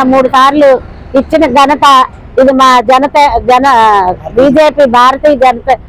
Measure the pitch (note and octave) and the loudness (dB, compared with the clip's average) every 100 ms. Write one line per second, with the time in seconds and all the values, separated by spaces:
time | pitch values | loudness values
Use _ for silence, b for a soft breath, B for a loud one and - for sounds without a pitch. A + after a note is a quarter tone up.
0 | C4 C4+ B3+ B3+ C4+ D4 C#4 B3 - - | 0 0 0 0 0 2 0 0 -4 -20
1 | - C4+ - D#4 D4+ C4 C#4 C#4+ C#4+ C4 | -6 -4 -2 -2 0 0 0 0 2 2
2 | C4 - - - C4+ C4 C4 B3+ A3 C4 | 0 -6 -8 -2 0 2 2 2 0 0
3 | C#4 D4+ C#4+ A3+ G#3+ B3 C#4 A#3 A3 G3+ | 0 0 0 -2 0 0 2 0 2 0
4 | F3+ F3 - A3+ C#4 C#4 D4+ D4 C4+ A#3+ | -2 -6 -6 -2 0 2 0 0 0 2
5 | B3+ C4+ D4+ C4 B3+ A#3+ C4+ A#3 | 0 0 0 0 0 -2 -4 -6